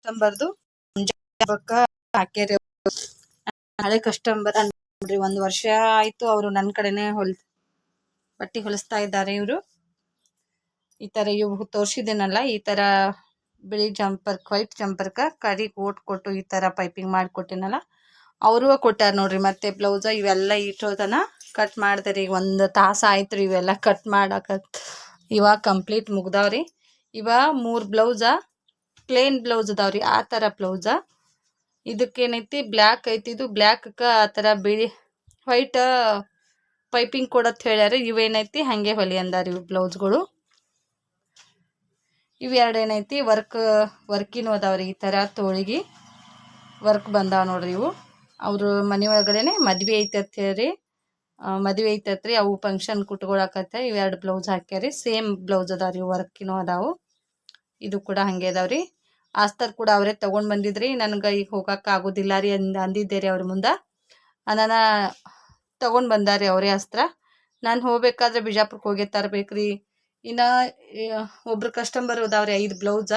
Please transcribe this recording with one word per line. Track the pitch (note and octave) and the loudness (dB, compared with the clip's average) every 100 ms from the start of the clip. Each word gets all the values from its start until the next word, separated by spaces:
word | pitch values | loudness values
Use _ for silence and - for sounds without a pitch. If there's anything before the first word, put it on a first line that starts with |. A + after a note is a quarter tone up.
ಕಸ್ಟಮರ್ದು | - A3+ G#3+ G3+ D#4 G4+ _ _ _ - | -10 0 0 0 -6 -6 _ _ _ -6
ಮುಂಜಾನೆ | G3 - _ _ | -6 -6 _ _
ಹಬ್ಬಕ್ಕ | G#3+ G#3 - A#3 A#3+ _ _ G#3+ | 2 2 0 2 2 _ _ -2
ಹಾಕ್ಯಾರಿ | F#3 - G3+ | -2 -2 0
ಅವ್ರು. | G3+ _ _ - - - - _ _ - - _ - | -2 _ _ -6 -6 -14 -18 _ _ -14 -14 _ -6
ಹಳೆ | G3+ A3 | 0 0
ಕಸ್ಟಮರ್ | A3 G#3 - G#3+ G#3 G#3+ | 0 -2 -2 -2 0 0
ನೋಡ್ರಿ, | G#3 - _ _ F#3 G3 | 0 -4 _ _ -4 -2
ಒಂದ್ | F#3+ G3 | -2 -2
ವರ್ಷ | F#3+ F#3+ A3+ G#3+ A3 | -2 -2 0 2 4
ಆಯ್ತು | A3 A3 - A#3 | 4 2 -2 0
ಅವ್ರು | G#3+ G3+ | 0 0
ನನ್ | G3 G3 | 0 -2
ಕಡೆನೇ | G3+ G3+ G3+ G#3 | -2 -2 -2 -2
ಹೊಲ್-, | G#3 F#3+ F#3 _ _ _ _ _ _ _ _ _ _ | -2 -2 -4 _ _ _ _ _ _ _ _ _ _
ಬಟ್ಟೆ | F#3+ A#3 | -10 -8
ಹೊಲಿಸ್ತಾ | G#3 G3+ - G#3+ | -6 -8 -4 -4
ಇದ್ದಾರೆ | G#3 G3 F#3+ | -2 -2 -2
ಇವ್ರು. | G3+ G3+ C4+ - _ _ _ _ _ _ _ _ _ _ _ _ _ | -4 -4 -6 -8 _ _ _ _ _ _ _ _ _ _ _ _ _
ಈ | G#3 | -10
ತರ | A3 G#3 | -4 0
ಇವು | G#3 G#3 G3+ G3 | 0 0 -2 -6
ತೋರ್ಸಿದ್ದೇನಲ್ಲ, | G#3 G#3 - A3 G#3+ G3 G3 | -2 -2 -2 -2 0 0 0
ಈ | C4 G#3+ | 0 -4
ತರ | G#3 G3+ G3+ G3 G3 G3 _ _ _ _ | -2 0 4 4 2 -2 _ _ _ _
ಬಿಳಿ | F#3+ G#3 G#3 | -10 -4 -4
ಜಂಪರ್, | G3 G3 G3 - F#3 - | -2 -4 -2 -6 -6 -4
ವೈಟ್ | G#3 G#3+ - | -4 -4 -6
ಜಂಪರ್‌ಕ | G3+ F#3 F#3+ G#3 D4 - | -6 -4 -6 -2 -4 -2
ಕರಿ | G#3+ G3 G#3+ | -4 -2 -4
ಕೋಟ್ | - G3 G3 | -4 -6 -6
ಕೊಟ್ಟು | - F#3+ G3+ | -8 -8 -6
ಈ | F#3+ | -8
ತರ | F#3+ F#3+ F#3+ | -4 -2 -2
ಪೈಪಿಂಗ್ | F#3 F3+ F3 F#3+ | -2 -8 -6 -2
ಮಾಡ್ಕೊಟ್ಟೇನಲ್ಲ, | F#3+ F#3 - F3 F#3 F#3+ C4 - _ _ _ _ _ | -2 -2 -6 -10 -8 -4 -6 -8 _ _ _ _ _
ಅವ್ರು | G#3+ A#3 C4+ C4+ | 4 6 4 4
ಕೊಟ್ಟಾರ | A#3+ G#3+ G#3 | 4 4 2
ನೋಡ್ರಿ. | G3 F#3+ F#3+ | 4 0 2
ಮತ್ತೆ | G3 F#3+ G#3 | 0 0 -6
ಬ್ಲೌಸ್ | G3 G3+ G3 G#3+ | -2 -2 0 -2
ಇವೆಲ್ಲ | A3 G3 F#3+ G3 | 0 0 2 2
ಇಟ್ಟೋತನ | G#3 G3+ G3 G#3 G3 G3 B3+ G#4+ _ - | 0 -2 -4 -6 -2 0 0 -2 _ -12
ಕಟ್ | - G#3+ A3 | -2 -2 0
ಮಾಡ್ತಾರೆ. | G3+ G3+ G3 G3 | 0 0 -2 -4
ಈಗ | F#3+ | -2
ಒಂದ್ | F#3 F#3+ F#3+ G3 | 0 0 2 2
ತಾಸ | G3 G3 G#3 A3 | 6 4 4 4
ಆಯ್ತ್ರಿ | G3 G3 G3+ | 2 0 -2
ಇವೆಲ್ಲ | G3 F#3 F3+ F#3+ | 0 0 0 2
ಕಟ್ | A3 G3 A3 | 2 0 0
ಮಾಡಾಕ. | G3+ G3 G3 - G3 _ - - - - - _ | 0 2 -2 -4 -8 _ -16 -16 -18 -20 -20 _
ಇವಾಗ | G#3+ G#3 G#3 | 4 4 4
ಕಂಪ್ಲೀಟ್ | G#3 G3 F#3 G#3+ G#3+ | 2 0 0 -4 -2
ಮುಗ್ದಾವ್ರಿ. | G3+ F#3 G3 G3+ A3+ E4+ _ _ _ _ | -6 -2 0 0 0 -6 _ _ _ _
ಇವ | A3 G#3+ A#3+ C#4+ | -10 2 4 4
ಮೂರ್ | C#4+ A#3 A#3 | 2 -2 -4
ಬ್ಲೌಸ್ | G#3 G#3+ A3+ A#3 A3+ D#4+ - _ _ _ _ _ - | 0 2 2 4 2 2 -2 _ _ _ _ _ -2
ಪ್ಲೇನ್ | B3+ C4+ C4+ | 2 4 2
ಬ್ಲೌಸ್ | A#3 A#3 G#3 | 0 -2 -2
ಅದಾವ್ರಿ, | G#3 G3 G3+ | 0 0 0
ಆ | - A3 | 2 2
ತರ | G#3+ A3+ G#3+ | 0 -2 -2
ಬ್ಲೌಸ್. | G#3 F#3 F#3 F#3 D4 - _ _ _ _ _ _ _ - | -2 -6 -4 -2 -2 -4 _ _ _ _ _ _ _ -10
ಇದಕ್ಕೇನೈತಿ | A3 B3 B3+ B3 A#3 G#3+ C#4+ | -4 -4 0 -2 -2 -6 -6
ಬ್ಲ್ಯಾಕ್ | A#3 G#3+ G#3 A#3+ - | -4 4 6 4 -2
ಐತಿ, | A3 G#3+ | -6 -6
ಇದು | A#3 C4 | -8 -6
ಬ್ಲ್ಯಾಕ್‌ಕ | G#3 G#3 A#3+ A#3 - | 4 4 4 -2 -2
ಆ | A#3+ A3+ G#3 | 2 4 4
ತರ | G#3+ G#3+ | 2 2
ಬಿಳಿ | G#3 G3 G#3+ A3+ - _ _ _ _ - | 2 0 0 -2 -6 _ _ _ _ 0
ವೈಟ್ | B3 C4+ B3+ B3+ B3+ A#3 G#3 G3+ _ _ _ _ _ _ | 2 2 0 2 4 2 0 -4 _ _ _ _ _ _
ಪೈಪಿಂಗ್ | B3 A#3+ C4+ B3+ | -2 0 -2 0
ಕೊಡತ್ | B3 A#3 A#3 | 2 2 0
ಹೇಳ್ಯಾರ. | A#3+ G#3+ G#3+ | 0 4 4
ಇವೇನೈತಿ | B3 A#3 A3 A3 A3 G#3+ C#4+ | 2 0 0 2 0 -2 -2
ಹಂಗೆ | C#4+ G#3+ G#3 | -2 0 0
ಹೊಲಿ | G#3+ F#3+ F#3 | 0 0 0
ಅಂದಾರ | F#3 F#3 F#3 | -2 -2 -2
ಇವು | F3+ | -6
ಬ್ಲೌಸ್‌ಗಳು. | F3 F#3+ F#3 F#3 G3 A#3+ F#4+ _ _ _ _ _ _ _ _ _ _ _ _ _ _ _ _ _ _ _ _ _ | -4 -2 -2 -2 0 0 0 _ _ _ _ _ _ _ _ _ _ _ _ _ _ _ _ _ _ _ _ _
ಇವ್ | B3+ | -2
ಎರಡ್ | B3+ A#3 A3+ | 2 4 2
ಏನೈತಿ | A3 G#3+ G#3 C#4+ | 0 -2 -4 -4
ವರ್ಕ್, | A#3+ G#3+ G#3+ A#3 A3+ G#3+ G#3+ - - | 2 2 0 -2 2 4 2 -4 -6
ವರ್ಕಿನೂ | G3+ G3+ A#3+ A3+ | -6 -4 -6 -2
ಅದಾವ್ರಿ. | G#3 G3 F#3+ F#3 | 0 0 0 -4
ಈ | |
ತರ | F#3+ G3 G3 G3+ - | -6 -2 0 -2 -2
ತೋಳಿಗಿ | G3 F#3+ G3 C4+ G4 - - - - - - - - - | -2 -2 -2 -4 -6 -16 -20 -20 -20 -20 -20 -20 -20 -4
ವರ್ಕ್ | G#3 G#3+ G3+ | 0 0 0
ಬಂದಾವ್ | G#3 F#3+ F#3+ F#3 | -2 2 2 2
ನೋಡ್ರಿ | F#3 F3+ | -2 -4
ಇವು. | F#3 C#4 F#4 - _ _ _ | -2 -4 -6 -18 _ _ _
ಅವ್ರ | - G3+ G3+ G3+ | -6 -2 0 0
ಮನೆ | G3+ G3 G#3 | 0 0 2
ಒಳಗಡೆನೆ | G#3+ G#3 G#3 C4 G4 | 2 2 2 0 2
ಮದ್ವೆ | B3 F#3 G3+ | 2 0 0
ಐತಿ | G#3+ G#3 G3+ | 0 0 -4
ಅಂತ | G3 | -6
ಹೇಳ್ರಿ, | - G3 F#3+ B3+ G4 _ _ _ _ _ _ | -4 -4 -2 -2 -4 _ _ _ _ _ _
ಆ, | F#3+ F#3+ | -8 -2
ಮದ್ವೆ | G3 G3 A3 | -2 0 0
ಐತತ್ರಿ, | G#3+ G#3 F#3+ G#3+ | -2 -4 -6 -2
ಅವು | A#3 G3+ G3 | 0 2 0
ಫಂಕ್ಷನ್ | G#3 F#3+ F#3+ G#3 | -2 -4 -4 -6
ಕುಟ್ಕೊಳಕತ್ತ | G3 G3 F#3+ G3 F#3+ F#3+ F#3 | -6 -8 -2 -2 -2 -4 -8
ಇವ್ | A3+ B3+ G#3 | -6 -4 -2
ಎರಡ್ | F#3+ F#3 | -2 -4
ಬ್ಲೌಸ್ | F#3+ F#3 F#3 | -6 -6 -2
ಹಾಕ್ಯಾರಿ. | F#3 - F#3+ A#3+ | -4 -4 -6 -6
ಸೇಮ್ | C#4 - A3+ A3 F#3+ | -6 -4 -2 -2 -6
ಬ್ಲೌಸ್ | F#3 G3 F3+ | -2 -2 -2
ಅದಾವ್ರಿ, | F#3 F#3 F3+ | -4 -4 -4
ವರ್ಕಿನೂ | F#3 F#3 F#3 _ F#3+ F#3+ | -4 -4 -6 _ -6 -6
ಅದಾವು. | F3+ F3+ A3+ F4+ _ _ _ _ _ _ _ _ | -4 -4 -4 -8 _ _ _ _ _ _ _ _
ಇದು | G#3 G3+ | -8 -8
ಕೂಡ | G3 G3 | -4 -2
ಹಂಗೆ | G3 F#3 F3+ | -2 -2 -2
ಅದಾವ್ರಿ. | F#3 F#3 C4+ F4+ _ _ _ _ | -2 -2 -2 -4 _ _ _ _
ಅಸ್ತರ್ | - G#3 - A#3 | 0 0 0 -6
ಕೂಡ | - A3 | -2 2
ಅವರೇ | G#3 G3+ | 4 4
ತಗೊಂಡ್ | G#3 G3+ G3+ G#3 | 0 -2 0 0
ಬಂದಿದ್ರಿ. | G#3 G3+ G#3 B3 | 0 -2 -2 -2
ನನ್ಗ | C4 G#3+ G#3 | -2 -2 -2
ಈಗ | G3+ G3+ G3 | 0 -2 -2
ಹೋಗಾಕ | G3 F#3+ G3 - | -6 -4 -4 0
ಆಗೋದಿಲ್ಲ | F#3+ F#3+ G3 G3 G3 | 0 0 -4 0 0
ರೀ | G3+ | 0
ಅಂದ್-, | G3 F#3+ F#3+ | 0 -2 -2
ಅಂದಿದ್ದೆ | F#3 F#3+ G3+ G3 | -2 -2 -2 -2
ರೀ | F#3+ | -2
ಅವ್ರ | F#3 | -2
ಮುಂದ. | F#3 F#3+ G#3+ F4+ _ _ _ _ _ _ - | -4 -2 0 0 _ _ _ _ _ _ -4
ಆ, | |
ನಾನ | G#3+ A3 A3+ A3 G#3 G3 - - _ _ _ _ _ | 0 2 4 4 4 0 -6 -20 _ _ _ _ _
ತಗೊಂಡ್ | A#3+ A#3+ B3+ | 2 2 4
ಬಂದಾರಿ | G#3+ G3+ G3+ G3 | 2 4 2 4
ಅವರೇ | F#3+ G3 | 2 2
ಅಸ್ತ್ರ. | G3+ - G#3+ D#4+ - _ _ _ _ | 0 -2 -2 -2 -2 _ _ _ _
ನಾನ್ | A#3 A#3+ | -2 0
ಹೋಗ್ಬೇಕಾದ್ರೆ | B3 A#3+ A#3+ A#3+ A#3+ A#3 | 0 2 2 2 0 0
ಬಿಜಾಪುರಕ್ಕೆ | A3 G#3 G#3+ G#3+ G#3+ | -2 0 0 -2 -4
ಹೋಗೇ | G3+ G3+ | -2 -2
ತರ್ಬೇಕ್ರಿ. | G#3 G3+ G3+ G3+ G#3 G#3 G3+ _ _ _ _ | -2 -2 -4 -6 -4 -4 -4 _ _ _ _
ಇನ್ನ, | A#3 A#3+ A#3+ B3 B3 - - | -10 0 2 4 0 -6 -18
ಏ, | G#3+ A3 A3 G#3+ - - | -10 -6 -6 -8 -14 -6
ಒಬ್ರು | A3 A#3 | -4 -4
ಕಸ್ಟಮರ್ | A#3 A3 B3+ B3 A#3 | -6 -6 -4 -4 -2
ಅದಾವ್ರಿ | A3 G#3 G#3+ | 0 0 2
ಐದ್ | G3+ G#3 F#3+ | 0 -2 -4
ಬ್ಲೌಸ್. | G3+ G#3 G#3 | -2 -2 0